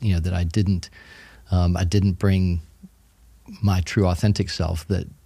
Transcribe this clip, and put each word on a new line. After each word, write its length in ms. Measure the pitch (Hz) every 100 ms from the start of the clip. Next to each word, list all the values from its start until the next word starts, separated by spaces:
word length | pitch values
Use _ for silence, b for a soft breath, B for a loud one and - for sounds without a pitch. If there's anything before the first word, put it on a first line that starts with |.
you 140 | 110
know, 60 | 87
that 120 | 82
I 120 | 90
didn't, 440 | 87 110 95 92 - B B B B B -
um, 260 | 92 87 87
I 80 |
didn't 300 | 90 101 98
bring 480 | 90 101 95 92 85 - _ - _ _ _ - _ - -
my 200 | 101 95
true 240 | 85 - 95
authentic 420 | 87 107 101 85
self, 400 | - 82 82 -
that 180 | 92 - -